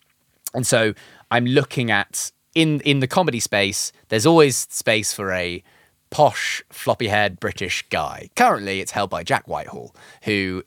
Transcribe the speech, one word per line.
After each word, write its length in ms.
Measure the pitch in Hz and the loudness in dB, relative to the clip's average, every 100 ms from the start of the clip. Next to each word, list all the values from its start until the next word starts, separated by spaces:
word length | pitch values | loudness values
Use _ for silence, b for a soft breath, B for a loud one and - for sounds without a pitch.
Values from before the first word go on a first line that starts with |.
| _ _ _ _ - | _ _ _ _ -10
and 120 | 127 123 | -6 0
so 280 | 120 110 B B B - | 2 2 B B B -2
I'm 140 | 117 | 0
looking 460 | 123 139 143 139 117 | 2 2 0 -2 0
at, 420 | 101 - - - - _ | 0 -2 -6 -10 -12 _
in, 260 | 165 160 147 | 2 2 2
in 200 | 147 139 | 2 2
the 60 | 131 | 2
comedy 320 | 190 160 117 | 0 0 -2
space, 520 | - 104 98 98 - b _ | 0 0 0 -2 -8 b _
there's 160 | 110 | 2
always 320 | 139 165 143 - - | 6 6 6 4 -6
space 420 | - 120 110 104 | -4 0 0 0
for 180 | - 95 | -4 -4
a 300 | 92 87 87 b b b b _ | -2 -4 -6 b b b b _
posh, 520 | - 139 - - - - | 2 2 2 -6 -8 -10
floppy-haired 680 | - 127 110 110 104 104 90 | -6 -4 -2 0 0 0 -2
British 460 | 104 - 92 - - | -8 -6 -6 -6 -4
guy. 400 | 85 73 71 - | -4 -4 -8 -6
Currently, 460 | - 247 135 98 95 | 0 2 2 -2 -6
it's 120 | - | -4
held 180 | - 98 | -4 -4
by 120 | 82 | -4
Jack 240 | 87 127 - | -2 -4 -4
Whitehall, 480 | 76 - 64 60 B B B | -8 -8 -14 -16 B B B
who 400 | 110 101 95 92 | -4 -2 -2 -6